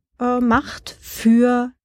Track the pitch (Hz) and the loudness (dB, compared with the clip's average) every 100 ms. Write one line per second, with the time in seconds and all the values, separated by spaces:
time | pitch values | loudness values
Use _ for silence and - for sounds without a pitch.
0 | _ - 247 247 240 233 - - - - | _ -8 -4 -2 0 0 -2 -12 -20 -20
1 | - - 226 233 247 247 247 - | -18 -2 2 4 4 0 -4 -10